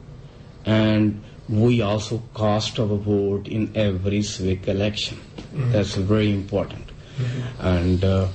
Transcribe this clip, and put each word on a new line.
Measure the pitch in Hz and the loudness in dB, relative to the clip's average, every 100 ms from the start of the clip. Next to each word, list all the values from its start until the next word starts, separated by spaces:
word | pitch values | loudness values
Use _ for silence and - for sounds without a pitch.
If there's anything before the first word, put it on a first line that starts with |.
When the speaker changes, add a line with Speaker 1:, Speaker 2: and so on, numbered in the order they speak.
| - - - - - - 107 | -14 -18 -20 -20 -20 -10 0
Speaker 1:
And | 110 110 107 107 104 - - - | 4 4 4 2 0 -10 -16 -2
we | 107 120 120 | 2 4 4
also | 101 107 - 110 - - | 2 -2 -2 -6 -6 -2
cast | 107 107 - - | 2 2 0 -2
our | 104 | 0
vote | 104 104 101 98 98 - | 0 2 2 2 0 -2
in | 113 104 | -2 -2
every | 110 104 90 98 104 | 0 0 0 0 0
civic | 104 - 92 92 - | -2 -2 0 0 0
election. | 98 104 104 - - - - | 0 0 0 -6 -8 -14 -16
Speaker 2:
Mm-hmm. | - 147 120 | -10 -2 2
Speaker 1:
That's | 107 92 101 | 2 2 0
very | 95 107 104 | 2 4 4
important. | 98 95 98 82 - - - - 135 | 0 0 -2 -2 -8 -14 -18 -12 -6
Speaker 2:
Mm-hmm. | 123 123 123 - 92 | -4 -4 -6 -4 0
Speaker 1:
And, | 90 90 92 | 2 2 2
uh, | 95 95 95 | 4 2 2